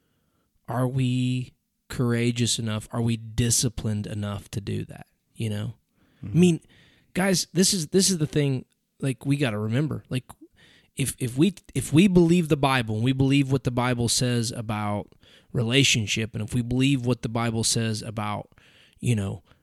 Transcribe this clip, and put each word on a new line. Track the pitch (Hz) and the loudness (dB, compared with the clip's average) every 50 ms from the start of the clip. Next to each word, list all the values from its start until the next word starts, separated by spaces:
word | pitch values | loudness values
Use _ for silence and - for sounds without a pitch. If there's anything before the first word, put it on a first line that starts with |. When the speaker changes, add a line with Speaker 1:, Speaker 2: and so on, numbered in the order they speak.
| _ _ _ _ _ _ _ _ _ _ _ _ _ - | _ _ _ _ _ _ _ _ _ _ _ _ _ -8
Speaker 1:
are | 117 123 127 123 | -4 -2 -2 -2
we | 131 135 131 123 123 127 127 127 127 127 127 - - _ _ _ _ _ _ - | 0 0 0 0 0 0 0 0 -2 -4 -6 -8 -14 _ _ _ _ _ _ -10
courageous | - - 127 120 120 117 117 120 120 120 120 110 - - | -4 -2 0 0 2 2 2 0 0 0 0 0 0 -2
enough? | 113 110 107 107 - - | -4 -4 -4 -6 -6 -6
Are | - 123 | -4 -2
we | 117 117 117 110 | 0 0 -2 -2
disciplined | 113 113 110 120 123 120 117 - - 123 - - - 110 107 104 101 - | -4 -6 -2 0 0 2 2 2 0 -2 -4 -4 -4 -4 -4 -4 -4 -6
enough | 107 104 104 104 101 98 - - | -6 -6 -6 -6 -6 -8 -10 -10
to | - 107 | -12 -10
do | 101 110 107 104 104 | -8 -6 -6 -6 -8
that? | - - - - - _ _ _ _ _ | -10 -14 -18 -20 -20 _ _ _ _ _
You | - 113 110 | -8 -6 -4
know? | 104 104 107 120 - - _ _ _ _ _ _ _ _ - | -4 -4 -6 -8 -10 -12 _ _ _ _ _ _ _ _ -12
I | - | -2
Speaker 2:
Mm-hmm. | 101 156 | 4 6
Speaker 1:
mean, | 180 180 165 - - _ _ _ _ _ _ _ _ _ - | 6 6 4 2 -2 _ _ _ _ _ _ _ _ _ -4
guys, | 180 190 196 185 160 - - - | -2 0 0 0 0 -2 -2 0
this | 165 190 - - | 2 2 2 2
is, | 190 151 - | 0 -2 0
this | - 190 185 180 | 2 2 2 2
is | 190 160 | 2 0
the | 151 - | -2 0
thing, | - 156 143 139 135 127 - - _ _ _ _ _ _ | 0 0 0 0 0 -2 -4 -10 _ _ _ _ _ _
like, | 135 135 127 - - | -4 -4 -4 -4 -2
we | 139 143 | -2 0
gotta | 143 147 123 107 107 | 0 0 -2 -2 -2
remember. | 107 110 113 131 156 139 113 107 - _ | -2 -2 0 0 0 -2 -4 -6 -8 _
Like, | 127 127 - - - _ 311 - _ _ - - _ _ _ _ _ | -6 -6 -6 -8 -14 _ -20 -20 _ _ -20 -20 _ _ _ _ _
if, | - 139 - - - | -4 -4 -4 -4 -4
if | 127 117 123 131 | -6 -4 0 2
we, | 160 202 175 - - - - | 2 2 2 -2 -8 -8 -6
if | - - - | -6 -2 2
we | 131 151 196 208 | 4 6 6 6
believe | 180 180 175 165 175 180 165 147 | 6 6 6 6 6 4 4 2
the | 160 139 | 2 2
Bible | 139 135 131 127 117 110 107 | 2 2 2 2 0 0 -2
and | 107 113 | 0 0
we | 131 | 2
believe | 135 131 135 135 139 143 139 131 | 2 2 4 4 4 4 4 2
what | 139 135 - | 0 -2 0
the | 131 | -2
Bible | 123 123 120 127 123 120 120 113 | -2 0 0 0 0 0 0 0
says | - - 131 123 123 120 113 117 | 0 0 0 0 0 0 -2 -2
about | - 120 107 110 107 107 107 104 104 104 85 - _ _ _ _ - - _ _ | -4 -8 -8 -6 -6 -4 -4 -4 -4 -4 -6 -10 _ _ _ _ -20 -20 _ _
relationship, | - 135 117 113 123 139 135 - - 127 107 95 - 113 110 107 - | -4 -2 -2 2 4 4 4 4 4 2 0 -2 -2 -4 -4 -4 -6
and | 113 107 | -8 -6
if | - - | -4 -4
we | 123 | -4
believe | 117 117 123 127 131 139 143 131 120 | -2 -2 0 0 2 2 2 0 0
what | 120 123 - - | 0 -2 -2 -2
the | 117 | -4
Bible | 110 117 117 117 110 113 110 | -4 -2 -2 -2 -2 -2 -2
says | - - 117 113 113 107 101 | 0 0 0 -2 -2 -4 -6
about, | - - 104 110 104 104 104 104 - - _ _ _ _ _ _ _ _ _ _ | -8 -8 -8 -8 -6 -6 -6 -8 -10 -14 _ _ _ _ _ _ _ _ _ _
you | - 123 120 | -2 0 0
know, | 104 98 101 110 101 - _ _ _ | 0 0 -4 -6 -10 -12 _ _ _